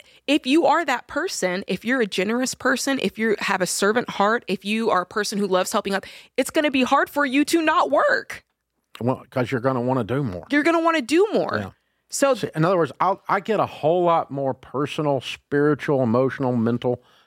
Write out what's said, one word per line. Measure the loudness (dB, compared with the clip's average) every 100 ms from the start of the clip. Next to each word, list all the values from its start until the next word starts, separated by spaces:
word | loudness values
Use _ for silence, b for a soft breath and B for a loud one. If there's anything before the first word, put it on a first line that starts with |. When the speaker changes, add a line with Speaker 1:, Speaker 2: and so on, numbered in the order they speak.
| b b -2
Speaker 1:
if | 0 2
you | 2 4
are | 2
that | 0 -4 -4
person, | -6 -6 -4 -4 -4 -4
if | -6 -2
you're | -2
a | 0
generous | -2 -2 -2 -4
person, | -2 -2 0 -2 -2
if | -4 -2
you | -2 0
have | -2 -2
a | -2
servant | 0 0 0 -2
heart, | 0 0 0 -4
if | -6
you | -4 -2 0
are | 0
a | -2
person | -4 -4 -2
who | 0
loves | 0 2
helping | -2 -2
up, | -4 B B B -4
it's | 0
gonna | 0 2
be | 2
hard | 2 2 2
for | 0
you | 0 0 2
to | 2
not | 2 2 2
work. | 2 2 0 -4 -14 -18 _ _ _ _ -4
Speaker 2:
Well, | -2 -2 -4
'cause | -2 -2
you're | 0
gonna | 0 0
wanna | 0 -2
do | -2 -2
more. | -4 -6 -2
Speaker 1:
You're | 0
gonna | 2 2
wanna | 2 0
do | 0 2 2
more. | 2 -2 -4
Speaker 2:
Yeah. | -6 -14 _ _ _
Speaker 1:
So | 0 0
Speaker 2:
See, | 0 -4
in | 0
other | 2 2
words, | 0 0
I'll, | -2 -2 -2
I | -2
get | 0 0
a | -2
whole | 0 0 2
lot | 2 2 0
more | -4 -4
personal, | -4 -8 -6 -4 -2 -2 -2
spiritual, | -4 -12 _ 2 2 2 0 2
emotional, | 4 2 2 0 -2 2
mental | 0 0 -2 -4 b b